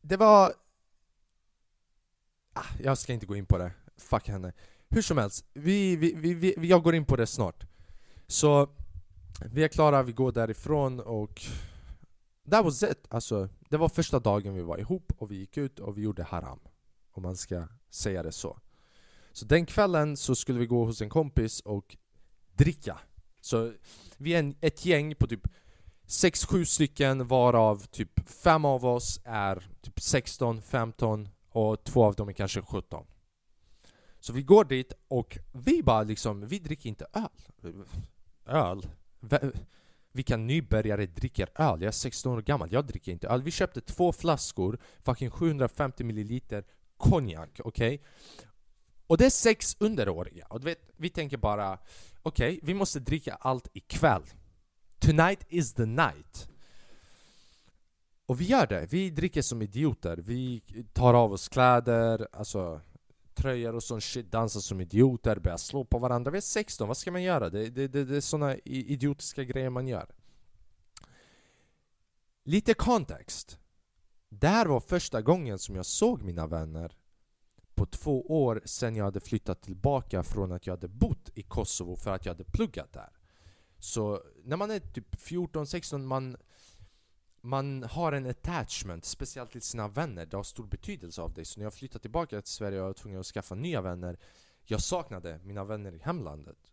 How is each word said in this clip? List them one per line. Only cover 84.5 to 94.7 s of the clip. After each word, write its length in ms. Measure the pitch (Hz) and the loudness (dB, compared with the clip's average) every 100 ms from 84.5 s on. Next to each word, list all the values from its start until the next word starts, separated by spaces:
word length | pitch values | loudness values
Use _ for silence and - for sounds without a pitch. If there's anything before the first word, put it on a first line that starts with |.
| 151 | -6
man 140 | 208 | -4
är 80 | 214 | -6
typ 420 | - - 104 - | -8 -14 -12 -14
fjorton, 460 | - 175 175 156 143 | -8 -6 -4 -6 -6
sexton, 400 | 175 - 143 131 | -8 -8 -10 -6
man, 300 | 131 131 123 _ _ - - - _ _ _ _ _ | -6 -6 -14 _ _ -20 -20 -20 _ _ _ _ _
man 420 | 120 135 139 135 | -6 -4 -4 -8
har 300 | 117 147 170 | -8 -4 -2
en 140 | 143 127 | -2 -6
attachment, 800 | 123 - 170 110 - 104 85 | -6 -6 -6 -6 -8 -10 -10
speciellt 460 | - - 131 - 120 | -12 -10 -10 -12 -14
till 120 | 123 | -12
sina 260 | - 117 104 | -10 -8 -6
vänner. 380 | 101 160 92 80 | -4 -6 -8 -10
Det 100 | 98 | -8
har 80 | |
stor 220 | 101 - 107 | -10 -12 -10
betydelse 560 | - - 190 87 87 | -10 -8 -12 -12 -10
av 100 | 82 | -10
dig. 120 | - | -10
Så 160 | 80 - | -14 -10
när 60 | 107 | -12
jag 80 | |
flyttade 280 | - 131 117 | -12 -16 -14
tillbaka 400 | 107 143 165 104 | -8 -6 -6 -8
till 100 | - | -10
Sverige 260 | - 104 98 | -8 -6 -6
och 40 | |
jag 60 | 95 | -6
var 60 | |
tvungen 260 | 98 107 95 | -8 -12 -12
att 60 | 92 | -10
skaffa 280 | - - | -10 -10
nya 260 | 92 160 143 | -10 -6 -6
vänner, 380 | 92 87 90 85 - _ _ _ | -6 -8 -10 -12 -16 _ _ _
jag 200 | _ | _